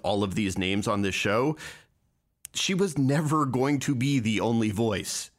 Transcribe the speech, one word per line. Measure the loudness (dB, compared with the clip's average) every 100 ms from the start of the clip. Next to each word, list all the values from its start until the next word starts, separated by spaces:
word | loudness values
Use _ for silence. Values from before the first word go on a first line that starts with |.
all | -2 0
of | 0 0
these | -2 -2
names | -2 0 0
on | 0
this | 0 0
show, | 0 2 0 -2 -10 -18 -20 _ _ _ _ _ -12
she | -6 -2
was | 0 0 2
never | 2 2 2 2 0
going | 0 2 2
to | 0 0
be | 2 2
the | 2 2
only | 2 2 0
voice. | 0 0 0 -4 -8 -10